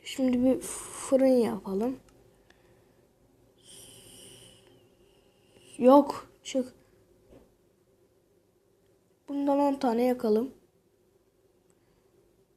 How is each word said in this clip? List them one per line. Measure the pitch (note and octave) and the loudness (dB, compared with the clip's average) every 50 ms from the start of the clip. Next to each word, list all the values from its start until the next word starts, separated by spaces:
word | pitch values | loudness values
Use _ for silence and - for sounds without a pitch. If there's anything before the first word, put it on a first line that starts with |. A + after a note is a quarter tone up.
| _ | _
Şimdi | - - - C4 B3+ B3 B3 B3 | -14 -6 -4 -2 -2 0 0 2
bir | C4 B3+ - | 0 0 0
fırın | - - - - - - - - - - C#4 C4 C4+ | -4 -12 -14 -14 -16 -16 -16 -16 -4 0 2 2 4
yapalım. | C4 C4 B3 A3+ A3 A3+ G3 - G3+ F#3+ F#3+ A3 B3+ C4 C4 _ - _ _ _ _ _ _ _ _ - _ _ _ _ _ _ _ _ _ _ _ _ _ _ _ _ _ _ _ _ _ _ - - - - - - - - - - - - - - - - - - _ _ - - _ _ _ _ _ _ _ _ _ _ _ _ _ _ _ _ - _ - - - | 4 4 4 2 0 -4 -8 -8 -8 -6 -4 -4 -6 -8 -10 _ -20 _ _ _ _ _ _ _ _ -20 _ _ _ _ _ _ _ _ _ _ _ _ _ _ _ _ _ _ _ _ _ _ -20 -20 -20 -20 -20 -20 -20 -20 -20 -20 -20 -20 -20 -20 -20 -20 -20 -20 _ _ -20 -20 _ _ _ _ _ _ _ _ _ _ _ _ _ _ _ _ -20 _ -20 -8 2
Yok. | A#3+ B3 C4+ C#4+ C#4 C#4 - - - - - _ | 4 6 8 6 6 4 -6 -12 -12 -18 -20 _
Çık. | _ - - C4+ B3 - - _ _ _ _ _ _ _ _ _ _ _ - - - _ _ _ _ _ _ _ _ _ _ _ _ _ _ _ _ _ _ _ _ _ _ _ _ _ _ _ _ _ _ _ _ _ _ _ _ - | _ -8 -6 -6 -6 -6 -12 _ _ _ _ _ _ _ _ _ _ _ -20 -20 -20 _ _ _ _ _ _ _ _ _ _ _ _ _ _ _ _ _ _ _ _ _ _ _ _ _ _ _ _ _ _ _ _ _ _ _ _ -10
Bundan | C#4+ C#4+ C#4 C#4+ C#4 C#4+ | -8 -4 0 0 2 2
on | C#4+ C#4+ C#4 | 2 0 0
tane | C4+ - B3 A3+ A#3 | 0 -2 -2 0 0
yakalım. | B3 B3+ B3 B3 - A3+ G#3 A3 A#3+ C4+ - - _ _ _ _ _ _ _ _ _ _ _ _ _ _ _ _ _ _ _ _ _ _ _ _ _ _ _ _ _ _ _ _ _ _ _ _ _ _ _ | 0 0 0 -2 0 0 0 0 0 -4 -10 -18 _ _ _ _ _ _ _ _ _ _ _ _ _ _ _ _ _ _ _ _ _ _ _ _ _ _ _ _ _ _ _ _ _ _ _ _ _ _ _